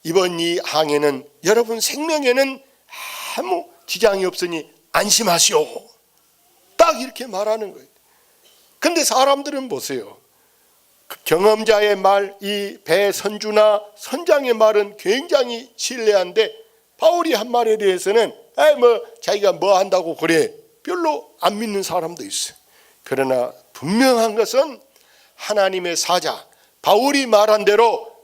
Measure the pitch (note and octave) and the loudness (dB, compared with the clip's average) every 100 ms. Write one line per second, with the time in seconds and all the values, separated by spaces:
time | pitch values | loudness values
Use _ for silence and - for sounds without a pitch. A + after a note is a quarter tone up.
0 | D#3+ E3+ F3+ E3+ E3+ E3+ - D3+ D#3 D3 | 0 0 0 -2 -2 -4 -2 -2 0 2
1 | D3 C3 - _ E3 A3 A3+ A3+ - C4 | 0 -2 -10 _ 0 2 0 -4 -4 -4
2 | D#4 D#4 C4+ B3 C4+ C4 _ _ _ - | -4 -2 0 2 0 -4 _ _ _ -16
3 | - - - - F4+ F4+ - - - F#3 | -14 -14 -10 -8 -4 -6 -6 -20 -12 0
4 | G#3+ G3 F#3 F3+ F3 E3 D3 _ _ E3 | 0 2 -4 -4 -6 -6 -10 _ _ -2
5 | G3+ G3+ G#3+ E3+ - D#3 C#3 - - _ | 0 0 2 2 2 2 -2 -6 -18 _
6 | _ _ _ _ _ _ _ - E4 C#4 | _ _ _ _ _ _ _ 0 2 2
7 | B3+ - B3 F#3+ G#3 A3 G#3 - - _ | -8 -12 -10 -6 -4 -4 -6 -14 -20 _
8 | _ _ _ _ _ _ _ _ D#4 E4+ | _ _ _ _ _ _ _ _ -2 0
9 | C4+ A#3 C4+ C#4 C#4+ C#4+ C4 C3+ - C3 | 0 2 2 2 -2 -8 -8 -8 -6 -8
10 | G2+ - _ _ _ _ _ _ _ _ | -10 -18 _ _ _ _ _ _ _ _
11 | _ - - D#3+ G3+ G#3+ A3 G#3 G#3 G3+ | _ -14 -2 2 2 2 2 2 2 2
12 | F#3+ G3+ G3 G3 G3+ G#3 G3+ - - E3+ | 2 2 -2 -8 -8 -6 -6 -10 -2 2
13 | G3+ - A3 G#3 G#3+ G#3+ G#3+ G#3 G#3 - | 2 -2 -6 -8 -2 4 4 2 -4 -20
14 | - C4+ F4 D4 C4 A3+ A3 G#3 G3+ G3+ | -10 -8 0 0 2 2 4 2 -2 -6
15 | F3+ A#3+ F4 D4 B3 A#3 C4 _ - B3+ | -2 -2 0 0 0 -6 -12 _ -10 -2
16 | A3 G3+ F3+ F3+ G#3+ - - _ _ _ | 2 2 0 0 -2 -4 -20 _ _ _
17 | D#4+ F4 D#4+ A#3+ A#3 A#3+ A3+ G#3+ G3+ F3+ | 2 2 0 -2 0 -2 0 0 0 0
18 | F#3 A3 G#3 - _ - D4+ C#4 A#3+ A3+ | 0 2 2 -4 _ 2 2 6 4 2
19 | - - - G#3 G3+ E3+ F3+ F#3+ G3 F#3 | -2 -10 -4 0 0 0 2 2 4 0
20 | E3 D#3 D#3+ D#3+ C#3 - _ _ - - | -2 -4 0 2 0 -4 _ _ -8 -4
21 | E4 D4 - _ F3 G#3 A3+ G3 F#3+ F3 | -2 -4 -8 _ -4 -2 -6 -6 -4 -4
22 | E3 F3 - - - - _ _ _ _ | -6 -12 -10 -8 -8 -12 _ _ _ _
23 | - C3 C3 B2+ B2 - _ - C#3+ G#3+ | -6 -2 0 0 -2 -8 _ -12 -4 2
24 | C4+ A#3+ A3+ G#3+ G3+ A#3 D#4 A3+ _ _ | 4 4 0 0 0 0 -2 -4 _ _
25 | _ _ _ _ - G#3+ F#3+ F#3 F3 E3 | _ _ _ _ -4 0 0 0 -4 -4
26 | - F3+ D#3+ A2+ - _ _ _ - G3+ | 0 0 0 -8 -12 _ _ _ 2 4
27 | C4+ C#4+ B3+ G#3+ G#3+ G#3+ G3 G#3 A#3 F#3+ | 4 0 2 4 4 4 4 4 4 0
28 | - - | -8 -20